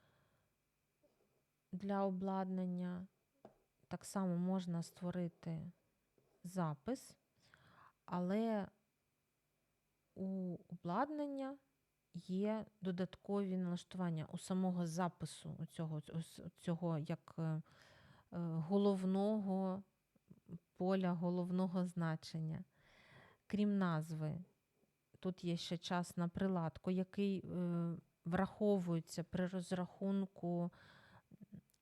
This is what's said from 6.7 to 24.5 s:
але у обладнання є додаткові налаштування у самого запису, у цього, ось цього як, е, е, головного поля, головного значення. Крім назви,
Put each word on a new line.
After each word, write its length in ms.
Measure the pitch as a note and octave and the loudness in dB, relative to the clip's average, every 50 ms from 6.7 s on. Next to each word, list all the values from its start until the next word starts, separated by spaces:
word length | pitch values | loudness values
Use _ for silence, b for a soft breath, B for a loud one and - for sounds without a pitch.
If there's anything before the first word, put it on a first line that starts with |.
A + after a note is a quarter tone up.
| D3 - - - B3+ C4 - - - _ _ _ _ B B B B B B B B B B B B _ _ | 0 -2 -2 -4 -4 -4 -4 -14 -20 _ _ _ _ B B B B B B B B B B B B _ _
але 640 | - - F3+ F3+ F3+ G3 G#3+ A3+ A3+ A3 G#3 F#3 - _ _ _ _ _ _ _ _ _ _ _ _ _ _ _ _ _ _ _ _ _ _ _ _ _ _ _ _ - | -6 -2 -2 0 2 2 2 2 2 2 0 -2 -4 _ _ _ _ _ _ _ _ _ _ _ _ _ _ _ _ _ _ _ _ _ _ _ _ _ _ _ _ -10
у 420 | - F#3+ F#3+ F#3+ F#3+ F#3 F3+ F3 - - - | -6 -4 -2 -2 -2 -2 -4 -4 -6 -8 -12
обладнання 880 | F3 F3 - E3+ F3 G#3+ C#4 D4 D4+ D4 D4 C#4+ C#4 C4+ C4+ C4 C#4+ C#4 _ _ _ _ _ _ _ _ _ _ - | -14 -8 -6 -4 -2 0 -2 -2 -2 -4 -4 -4 -4 -6 -6 -6 -8 -10 _ _ _ _ _ _ _ _ _ _ -16
є 520 | E3+ - - F#3 F#3+ G3+ G#3+ A3 A3 G#3 - _ - | -14 -6 -2 -2 0 2 2 0 -2 -4 -10 _ -6
додаткові 760 | F3+ F#3+ F3+ F3+ F#3 - - - - - G3+ G3+ G3+ F#3+ F#3 F#3 | -4 -2 0 0 -2 -4 -4 -12 -6 -2 0 0 2 2 0 0
налаштування 680 | F3+ F3 F3 F3 - - - F#3 F#3 F3 E3 D#3+ D3+ - | 0 0 0 -2 -4 -6 -4 -2 0 0 0 0 -2 -4
у 60 | - F3 | -6 -8
самого 500 | - - F#3+ F#3 F#3 F#3 F3+ F3 F3 E3 | -2 0 2 4 4 4 2 2 0 0
запису, 680 | D#3+ F3 F#3 F3 - - - D3+ - - - D#3+ D3+ - | 0 0 0 0 0 -2 -8 -8 -8 -8 -10 -10 -8 -6
у 60 | D#3+ | -8
цього, 360 | - - - E3 D#3 D#3 D3+ - - - | -8 -6 -6 -4 -4 -4 -4 -6 -4 -4
ось 280 | E3 E3 - - - - F3 - - | -4 -4 -6 -10 -12 -12 -12 -12 -8
цього 380 | - F#3 E3+ E3 F3+ E3+ E3 D3+ | -2 -2 -2 0 2 0 0 0
як, 380 | D#3 - E3+ - - - - - | 0 -2 -4 -6 -6 -12 -6 -4
е, 20 | |
е, 200 | E3 D#3+ D#3 D#3 B B B B B B B B B B B B B B - F3 | -2 0 0 -2 B B B B B B B B B B B B B B -6 -4
головного 1400 | E3+ E3 D#3+ D#3+ D#3 D#3+ G3+ G3+ G3+ G3+ G3 F#3+ F#3 F#3 F#3+ F#3+ G3+ G#3 A3 A3 G3 F#3+ F#3+ F#3+ F#3+ F#3+ F#3 G3 G3 _ _ _ _ _ _ _ _ - - - _ - E3+ E3+ _ _ _ - | -2 -2 0 0 0 2 4 4 6 6 4 4 2 2 2 4 4 2 2 2 0 0 0 2 2 0 -2 -2 -6 _ _ _ _ _ _ _ _ -20 -20 -20 _ -14 -14 -14 _ _ _ -2
поля, 340 | F#3 F#3 F#3+ F#3+ F#3 F3 | 2 2 4 4 4 2
головного 720 | F3 E3 F3+ F3 F3+ F3+ F3+ F3+ F3+ F3+ F#3 F#3 F3 F#3+ F3+ | 2 2 2 2 2 2 0 2 2 2 2 2 2 2 0
значення. 800 | F3+ E3+ E3+ E3 D#3+ D#3+ D#3+ - - - E3 D#3+ D#3 D#3+ - F#3 _ B B B B B B B B B B B B B B _ - | 0 0 0 0 0 0 -2 -4 -6 -6 -4 -2 -2 -4 -4 -6 _ B B B B B B B B B B B B B B _ -4
Крім 300 | - G3+ G#3 G#3 G3+ G3 | 2 2 4 4 4 4
назви, 600 | F#3+ F3 E3 D#3 D#3 E3 D#3+ D#3 D#3 D3+ - E3+ F3+ - | 4 4 4 2 0 -2 -4 -2 -2 -2 -2 -4 -8 -12